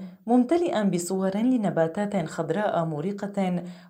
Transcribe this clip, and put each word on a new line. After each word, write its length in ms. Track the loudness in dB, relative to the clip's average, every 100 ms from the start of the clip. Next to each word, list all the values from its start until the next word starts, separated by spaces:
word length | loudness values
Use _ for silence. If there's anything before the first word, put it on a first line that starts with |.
| -6 -12 2
ممتلئا 580 | 4 4 2 2 2
بصور 540 | 2 0 -2 -2 0 0
لنباتات 880 | 0 2 0 2 0 0 -2 -2 -2
خضراء 600 | -4 -2 0 0 0 0
مورقة 800 | -2 -4 -4 -6 -2 0 -2 -4 -16